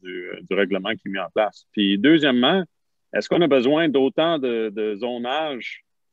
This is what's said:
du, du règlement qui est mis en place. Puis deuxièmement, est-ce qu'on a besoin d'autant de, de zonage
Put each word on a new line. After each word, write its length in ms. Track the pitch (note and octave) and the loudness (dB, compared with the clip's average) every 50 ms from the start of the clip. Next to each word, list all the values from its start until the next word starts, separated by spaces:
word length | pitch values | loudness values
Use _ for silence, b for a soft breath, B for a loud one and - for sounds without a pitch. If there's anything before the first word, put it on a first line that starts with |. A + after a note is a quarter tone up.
du, 300 | F#2 F#2 F#2 F2+ F2 F2+ F#2 F#2 F2+ E2+ | -12 -12 -12 -10 -10 -12 -14 -12 -6 -2
du 60 | F#2+ | 0
règlement 360 | F#2 G2+ F2+ G2 F#2+ F#2 G#2 | 0 0 0 0 -4 -4 -4
qui 100 | A2 G2 - | -6 -6 -8
est 40 | G2+ | -8
mis 80 | G2 G2 | -6 -6
en 100 | F2+ E2 - | -6 -4 -2
place. 300 | A2 F#2 F2 - - _ _ - | -2 -2 -2 -4 -10 _ _ -2
Puis 240 | G#2+ G2+ G2 G2+ | 0 2 2 2
deuxièmement, 640 | G2+ G#2 C#3+ E3 D#3+ D3 C#3+ B2 B2 B2 C#3 F3+ F#3+ F3 - _ _ _ _ _ _ _ - - | 4 4 4 4 6 4 2 2 2 2 2 2 0 -2 -4 _ _ _ _ _ _ _ -6 -6
est-ce 140 | - - | -6 -2
qu'on 140 | - - - | 0 0 2
a 60 | F3 | 4
besoin 420 | D3 C#3 C3 A2+ C3 D3+ D#3+ E3+ D#3 | 4 4 4 4 4 2 2 2 2
d'autant 500 | B2+ C#3 C3+ C3+ - - D#3+ E3+ E3+ D3+ | 2 2 2 2 2 0 0 0 0 -2
de, 300 | C3 B2 A#2 A2+ A2 A2 | -2 -2 -2 -2 -4 -4
de 260 | G2+ A2 G#2+ G#2+ G#2 | -4 -4 -4 -4 -4
zonage 880 | G2 A#2 A#2+ B2 A#2+ A#2+ B2 C3+ D3+ D#3+ D3+ C3+ A2+ G#2+ - - - _ _ _ _ _ _ | -4 -6 -6 -6 -6 -6 -4 -4 -4 -4 -6 -8 -8 -10 -12 -14 -16 _ _ _ _ _ _